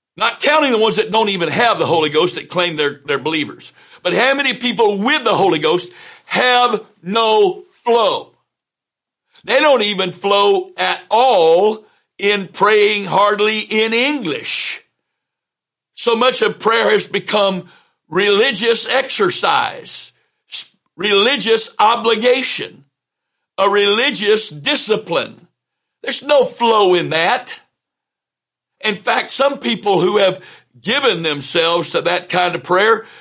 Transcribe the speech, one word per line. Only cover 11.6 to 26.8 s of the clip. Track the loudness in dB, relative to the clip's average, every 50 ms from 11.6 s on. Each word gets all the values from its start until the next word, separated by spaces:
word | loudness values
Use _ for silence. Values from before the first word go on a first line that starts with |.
| 4 2 0 -4 -10 _ _ _ _ _ _
in | -2 0 0 0 0 -4
praying | -8 -2 0 2 4 4 4 4 2 0 -2 -4
hardly | -2 0 2 2 2 2 0 0 0 -2 -4
in | -4 -2 -2 -2 0 0 0
English. | 0 0 0 -2 -4 -4 -6 -6 -6 -6 -6 -4 -4 -4 -6 -8 -10 -14 _ _ _ _ _ _ _ _ _ _ _ _ _ _ _ _ _ _ _ _ _ _
So | -6 -2 -2 0
much | 0 0 0 0 0
of | -2 -2 -2 -2
prayer | -2 0 2 2 2 2
has | 0 0 0
become | -4 -6 -8 -4 -2 0 0 0 0 -2 -4 -8 -14 -20 _ _ _ _ _ _ _
religious | -2 0 2 2 2 2 2 2 0 0 0 0 0 0 0 0
exercise, | 0 0 0 -2 -2 0 0 0 0 0 0 0 0 0 0 -2 -6 -10 -12 -12 -12 -12 -12 -16 -20 _ _ _ _ _ _ _
s-, | -8 -8 -8 -10 _ _ _ _ _
religious | -6 -2 2 2 4 4 2 0 0 0 0 0 0 0 -4 0 2
obligation, | 2 2 2 2 0 0 0 2 2 2 2 2 0 -2 -4 -6 -8 -10 -14 -20 _ _ _ _ _ _ _ _ _ _ _ _ _ _ _
a | -2 0 2
religious | 2 2 2 2 2 2 0 0 -2 -2 0 0 0 0 0 -4
discipline. | -8 -6 -4 -2 -2 -2 0 -2 -2 -2 -2 -4 -4 -4 -4 -6 -10 -20 -20 _ _ _ _ _ _ _ _ _ _ _
There's | -8 -6 -6 -6 -2
no | 2 2 2 2
flow | 0 -2 -2 0 2 4 4